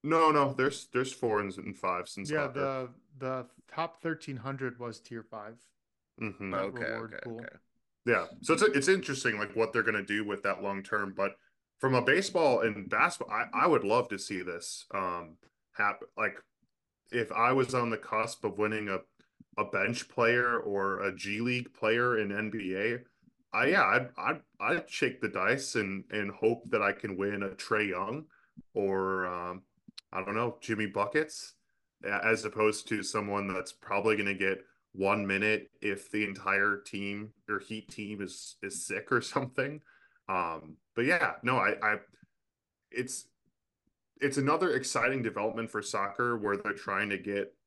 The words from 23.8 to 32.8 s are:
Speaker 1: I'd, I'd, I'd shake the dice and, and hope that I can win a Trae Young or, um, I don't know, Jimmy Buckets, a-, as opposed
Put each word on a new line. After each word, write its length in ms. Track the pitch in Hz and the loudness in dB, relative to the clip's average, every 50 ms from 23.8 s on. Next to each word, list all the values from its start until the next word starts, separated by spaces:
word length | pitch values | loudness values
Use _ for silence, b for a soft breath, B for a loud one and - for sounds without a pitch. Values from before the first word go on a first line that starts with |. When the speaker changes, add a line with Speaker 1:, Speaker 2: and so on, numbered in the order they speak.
| 139 | 6
Speaker 1:
I'd, 260 | 95 104 127 131 123 - - | 6 6 4 2 0 -8 -4
I'd, 240 | 90 113 156 156 - _ _ _ | -2 -2 -2 -2 -6 _ _ _
I'd 300 | 98 113 165 170 - - | -2 0 0 0 -2 -6
shake 320 | - - 143 123 - - | -4 0 0 0 0 -2
the 60 | - 107 | -6 -4
dice 480 | 98 95 92 101 123 139 135 - - | -2 0 2 2 2 2 0 -2 -2
and, 280 | 120 104 98 98 95 - _ | 0 0 0 -2 -6 -8 _
and 220 | - 107 104 98 | -6 -4 -4 -4
hope 400 | 98 - - 113 117 - - - | -4 2 2 2 2 2 -2 -2
that 100 | - 107 | 0 2
I 120 | 104 101 101 | 2 2 0
can 240 | - - 107 95 90 | -2 -4 -6 -2 -2
win 260 | 98 101 104 101 101 | -2 -2 0 -2 -4
a 60 | 98 | -6
Trae 400 | 95 - - - 117 107 107 101 | -6 -8 -4 0 2 2 2 0
Young 360 | 90 90 95 104 120 151 156 - b b b b b b - _ _ | 0 -2 -2 -4 -4 -6 -8 -12 b b b b b b -20 _ _
or, 540 | - 101 98 95 95 95 95 95 95 92 90 | 0 2 2 2 2 2 2 0 0 0 -2
um, 340 | 90 90 87 90 90 95 98 _ _ _ _ - _ - _ _ | -4 -4 -6 -6 -8 -10 -12 _ _ _ _ -20 _ -20 _ _
I 120 | - 92 95 | -8 -6 -4
don't 120 | 98 101 | -2 -2
know, 220 | 113 120 120 113 - | 0 0 -2 -4 -6
Jimmy 280 | - - 113 104 107 101 | -4 -4 -2 -2 -2 -2
Buckets, 680 | 95 104 101 - - 151 156 156 - - - - - _ _ _ _ _ _ _ _ _ - | 0 0 0 2 2 0 0 0 -6 -14 -14 -16 -18 _ _ _ _ _ _ _ _ _ -6
a-, 220 | - 101 101 - | -4 -4 0 2
as 200 | 110 113 110 107 | 2 2 2 0
opposed 420 | 107 104 110 107 107 107 - | -6 0 4 4 4 4 2